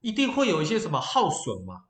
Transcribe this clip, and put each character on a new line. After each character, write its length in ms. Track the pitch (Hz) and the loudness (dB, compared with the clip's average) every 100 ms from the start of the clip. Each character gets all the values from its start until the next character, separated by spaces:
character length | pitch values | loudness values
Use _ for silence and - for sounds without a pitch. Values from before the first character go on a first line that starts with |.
一 100 | 233 | -4
定 220 | 214 269 | 0 0
会 160 | 262 262 | 2 2
有 140 | 160 | 2
一 20 | |
些 140 | 156 220 | 2 0
什 120 | 170 | 0
么 80 | 143 | -2
耗 300 | - 262 233 | 0 2 2
损 340 | - - 95 92 | 0 -4 -6 -8
嘛。 80 | 90 _ | -14 _